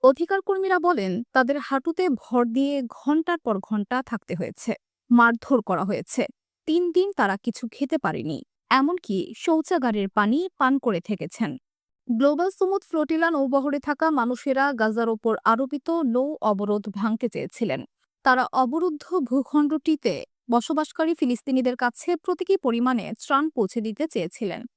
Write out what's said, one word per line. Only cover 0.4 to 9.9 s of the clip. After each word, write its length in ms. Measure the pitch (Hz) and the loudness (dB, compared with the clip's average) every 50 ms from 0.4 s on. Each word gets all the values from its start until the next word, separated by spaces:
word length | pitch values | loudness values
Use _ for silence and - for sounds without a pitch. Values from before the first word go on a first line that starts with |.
| 381 - | 0 0
কর্মীরা 300 | 392 381 381 381 370 359 311 349 | -2 0 2 0 0 2 2 2
বলেন, 240 | 359 254 196 190 175 202 240 _ _ | 2 2 0 -2 -2 -4 -4 _ _
তাদের 220 | 262 254 240 277 285 240 - | 2 2 2 0 -4 -2 -2
হাঁটুতে 360 | 269 269 262 - 330 - 370 370 269 214 | -2 -2 -2 -2 -2 0 0 0 0 -2
ভর 220 | - - 226 247 240 240 226 | -4 -2 0 0 0 2 2
দিয়ে 200 | 254 277 277 285 277 262 226 - - | 0 0 0 0 -2 -4 -6 -10 -8
ঘন্টার 420 | - 262 302 311 320 - 349 330 _ | -2 0 0 0 2 0 -2 -2 _
পর 100 | 247 214 190 190 - | -2 -4 -4 -4 -4
ঘন্টা 300 | 220 208 202 _ 247 254 262 - | -4 -4 -2 _ -4 -4 -4 -4
থাকতে 240 | - 202 _ _ - 160 | -8 -10 _ _ -8 -6
হয়েছে, 320 | 175 - - - - - 214 - _ _ _ _ _ _ | -6 -6 -6 -8 -6 -6 -6 -6 _ _ _ _ _ _
মারধর 500 | 240 240 233 233 233 233 - - 277 240 208 - | 4 6 6 6 4 0 -2 0 0 0 2 0
করা 140 | 185 165 170 190 | -2 -2 0 -2
হয়েছে। 340 | 208 127 - - - - 214 - - _ _ _ _ _ _ - | -2 -4 -2 -4 -2 -2 -2 -4 -6 _ _ _ _ _ _ -2
তিন 140 | 311 339 359 349 320 | 0 0 0 2 2
দিন 120 | 359 370 403 403 - | 2 0 0 0 0
তারা 160 | 240 196 190 202 _ | 0 0 0 -2 _
কিছু 180 | 240 220 - - 226 - | -6 -6 -6 -8 -10 -6
খেতে 220 | - 285 262 - 311 - | -6 -4 -2 -2 -2 -2
পারেনি, 320 | 175 156 147 113 151 156 123 - _ _ _ _ _ - 262 | -2 -4 -4 -6 -6 -8 -8 -10 _ _ _ _ _ 2 2
এমনকি 380 | 269 294 359 370 - - 208 190 - - 226 - - | 4 2 0 -2 -4 -4 -4 -4 -4 -6 -10 -8 0
শৌচাগারের 640 | - 330 320 311 - 370 330 254 240 | 0 2 2 2 0 -2 0 0 0